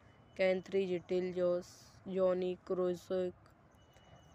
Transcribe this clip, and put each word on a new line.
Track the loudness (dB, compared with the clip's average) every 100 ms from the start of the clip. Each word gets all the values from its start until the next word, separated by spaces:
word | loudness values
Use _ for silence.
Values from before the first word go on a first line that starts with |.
| -20 -20 -10 0
कैथरीन | 2 2 0 0 0
जिटिल, | -2 -2 -2 0
जोस, | 0 0 0 -4 -16 -20 -16 -6
जॉनी | 0 2 2 -2 -4 -4
क्रूसो, | -2 -2 -2 -4 -4 -4 -6 -18 -20 -20 -20 -20 -20 -20 -20 -20